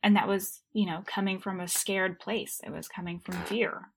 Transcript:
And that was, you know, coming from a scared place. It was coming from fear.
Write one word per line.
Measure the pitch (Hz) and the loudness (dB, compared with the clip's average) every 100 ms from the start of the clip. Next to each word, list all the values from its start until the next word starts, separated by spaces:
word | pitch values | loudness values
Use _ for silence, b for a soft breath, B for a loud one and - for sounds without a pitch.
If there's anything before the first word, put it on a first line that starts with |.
And | 208 202 | 8 6
that | 180 | 6
was, | 196 185 - _ | 0 -2 -10 _
you | 220 190 | 0 0
know, | 165 202 | 0 -4
coming | - 196 190 | -2 0 0
from | 196 185 | -4 -6
a | 180 | -2
scared | - - 196 185 180 | 0 2 2 2 0
place. | - 220 - - | -4 -4 -4 -10
It | - | -8
was | 156 - | -10 -10
coming | - 175 175 | -8 -8 -8
from | - 180 175 | -6 -6 -2
fear. | 214 226 - - | 0 0 0 -12